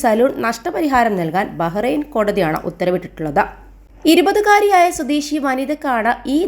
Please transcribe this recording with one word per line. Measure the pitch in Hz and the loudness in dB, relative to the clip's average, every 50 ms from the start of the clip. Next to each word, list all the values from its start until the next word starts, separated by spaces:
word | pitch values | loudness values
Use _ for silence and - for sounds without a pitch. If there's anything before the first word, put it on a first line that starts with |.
സലൂൺ | - 233 214 220 240 269 - - 240 | 0 2 2 2 2 2 0 -2 -4
നഷ്ടപരിഹാരം | 226 226 - - 349 320 392 330 285 269 247 233 233 208 180 | -4 -6 -6 -6 -6 -4 -2 -2 0 2 2 2 2 0 -2
നൽകാൻ | 170 160 160 185 214 - - 147 | -2 -2 -2 -2 -4 -4 -4 -4
ബഹ്റൈൻ | 170 170 165 208 220 254 302 294 294 - | -4 -4 -2 -2 -2 -2 -2 -4 -4 -4
കോടതിയാണ് | - 226 214 208 202 202 185 170 156 156 - 185 | -2 -2 0 0 0 0 0 0 -2 -4 -6 -8
ഉത്തരവിട്ടിട്ടുള്ളത്. | - - 180 180 180 180 180 - - - 160 151 139 190 - - - - - - - - - - - - - 311 | -6 -4 -2 -2 -2 -2 -4 -8 -10 -8 -8 -2 0 0 0 -2 -4 -14 -20 -20 -20 -20 -20 -20 -12 -2 2 4
ഇരുപതുകാരിയായ | 330 349 302 381 403 415 403 415 415 403 415 403 392 359 349 359 349 - | 4 6 4 4 2 2 4 4 4 4 4 4 4 4 4 2 0 -2
സ്വദേശി | 302 240 294 294 294 - 294 302 262 | -4 -2 -2 -2 -2 -4 -4 -4 -2
വനിതക്കാണ് | 277 262 262 277 254 302 294 - 269 247 226 208 233 240 - - 247 269 | -2 -2 -2 -4 -4 -6 -4 -4 -2 -2 0 0 -2 -2 -2 -2 -2 -2
ഈ | 311 349 | 0 0